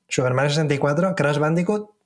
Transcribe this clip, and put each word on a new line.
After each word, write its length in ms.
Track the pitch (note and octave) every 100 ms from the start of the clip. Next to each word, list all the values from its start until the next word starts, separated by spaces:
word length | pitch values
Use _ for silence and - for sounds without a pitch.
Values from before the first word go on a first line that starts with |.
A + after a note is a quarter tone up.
| -
Super 280 | - B2+ B2+
Mario 160 | C#3+
sesenta 240 | D3 D3+ C#3
y 20 |
cuatro, 380 | C#3+ D3 F#3+ F3+
Crash 240 | C#3+ C#3+
Bandicoot 560 | D3+ E3 F3+ G#3 G#3 _